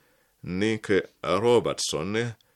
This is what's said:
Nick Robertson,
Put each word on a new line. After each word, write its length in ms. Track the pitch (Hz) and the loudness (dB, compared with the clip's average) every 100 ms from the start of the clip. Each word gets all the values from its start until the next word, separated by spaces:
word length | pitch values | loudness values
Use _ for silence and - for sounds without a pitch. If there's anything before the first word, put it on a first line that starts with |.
| _ _ _ _ | _ _ _ _
Nick 480 | - 90 107 107 - 95 - - | -8 -2 -2 -2 2 0 0 -8
Robertson, 1080 | 73 92 117 117 78 67 - 73 90 110 120 107 _ | -2 2 4 4 2 -2 -4 -4 -4 -4 -4 -8 _